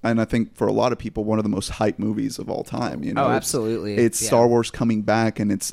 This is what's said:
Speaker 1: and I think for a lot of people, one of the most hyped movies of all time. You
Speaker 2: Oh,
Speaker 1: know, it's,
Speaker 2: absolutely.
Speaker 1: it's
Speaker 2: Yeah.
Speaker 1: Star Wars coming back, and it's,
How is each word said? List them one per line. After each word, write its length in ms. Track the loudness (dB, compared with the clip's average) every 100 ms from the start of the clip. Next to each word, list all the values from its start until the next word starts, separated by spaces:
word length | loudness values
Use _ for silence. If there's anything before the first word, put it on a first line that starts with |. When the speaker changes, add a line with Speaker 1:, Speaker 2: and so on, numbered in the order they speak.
Speaker 1:
and 180 | 0 0
I 40 | 2
think 300 | 0 -2 -2
for 100 | 0
a 40 |
lot 200 | 2 2
of 40 | 0
people, 280 | -6 -6 0
one 120 | 0
of 40 |
the 60 | 0
most 240 | -2 -4
hyped 260 | -2 -2 0
movies 400 | -4 -2 -4 -6
of 100 | -8
all 140 | -8
time. 400 | -6 -6 -6 -6
You 80 | -6
Speaker 2:
Oh, 20 | -2
Speaker 1:
know, 120 | 0
it's, 80 | 0
Speaker 2:
absolutely. 600 | -2 -2 -2 -2 -2 2
Speaker 1:
it's 220 | 2 2
Speaker 2:
Yeah. 60 | 2
Speaker 1:
Star 180 | 4 6
Wars 240 | 4 2
coming 300 | 0 0 2
back, 360 | 2 2 2 0
and 120 | -2
it's, 200 | -2 -4